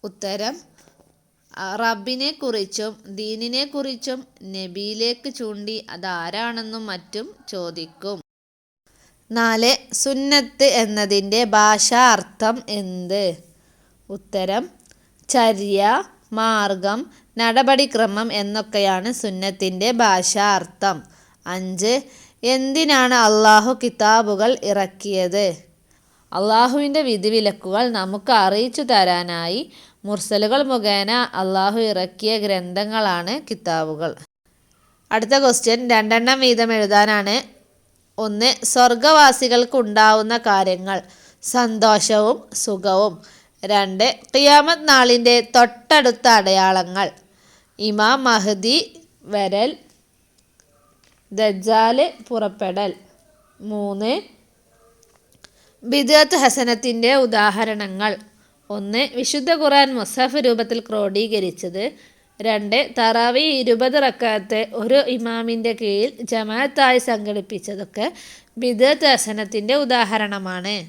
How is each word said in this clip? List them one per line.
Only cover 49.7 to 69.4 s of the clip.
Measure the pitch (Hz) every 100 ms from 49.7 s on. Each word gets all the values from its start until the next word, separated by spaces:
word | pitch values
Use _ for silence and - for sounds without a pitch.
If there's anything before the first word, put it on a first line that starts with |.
| - _ _ _ _ _ _ _ _ _ _ _ _ _ _ _
ദജ്ജാല് | 196 214 190 196 220 226 247 339 339 -
പുറപ്പെടൽ. | 233 208 196 190 185 202 - _ _ _ _ _ _
മൂന്ന്, | 208 208 202 196 214 311 - _ _ _ _ _ _ _ _ _ _ _ - _ _ _
ബിദ്അത്ത് | 233 285 247 302 302 349
ഹസനത്തിൻ്റെ | 262 - 240 233 254 233 233 277 247
ഉദാഹരണങ്ങൾ. | 220 208 196 220 214 202 190 214 202 - _ _ _ _
ഒന്ന്, | 208 202 220 277 240
വിശുദ്ധ | 254 294 285 330
ഖുർആൻ | 302 277 277 254
മുസ്ഹഫ് | 202 - 254 277 254
രൂപത്തിൽ | 233 226 240 233
ക്രോഡീകരിച്ചത്. | 214 202 196 220 214 185 - 185 180 233 - _ _ _ _
രണ്ട്, | 214 214 208 226 285 240
തറാവി | 226 226 233 247 311 277
ഇരുപത് | 247 226 254 285
റക്അത്ത് | 277 - 233 214 196 214 220 233
ഒരു | 220 269 269 247
ഇമാമിൻ്റെ | 233 233 233 233 226 226
കീഴിൽ | 220 202 240 - 233
ജമാഅത്തായി | 226 214 220 277 277 269 254 247
സംഘടിപ്പിച്ചതൊക്കെ | 220 208 208 196 202 - 202 196 - 247 349 - - _ -
ബിദ്അത്ത് | 247 220 254 302 302
ഹസനത്തിൻ്റെ | 254 - 214